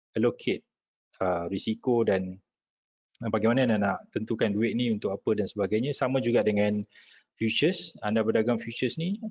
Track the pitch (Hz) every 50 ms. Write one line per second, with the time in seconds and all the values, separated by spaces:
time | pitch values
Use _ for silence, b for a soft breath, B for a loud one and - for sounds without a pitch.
0 | _ _ _ 110 113 120 117 - - - 98 - - _ _ _ _ _ _ _
1 | _ _ _ _ 95 92 90 87 85 87 95 95 - - 110 113 - 131 120 117
2 | 113 104 98 95 92 92 92 95 _ _ _ _ _ _ _ _ _ _ _ _
3 | _ _ _ _ 117 117 104 107 104 110 120 131 131 120 113 101 101 98 95 90
4 | - _ _ 107 110 - 113 113 123 107 101 104 113 113 98 120 123 120 110 104
5 | - 101 95 - - - 110 101 101 92 - 104 98 92 101 110 123 143 143 -
6 | 139 127 131 135 120 120 117 117 104 107 104 104 104 104 104 104 104 b b b
7 | b b b b b b _ _ 117 113 110 - 147 170 190 - - - - -
8 | - 104 107 113 107 107 107 113 110 120 120 113 113 117 113 - - 123 - -
9 | 165 180 202 220 233 220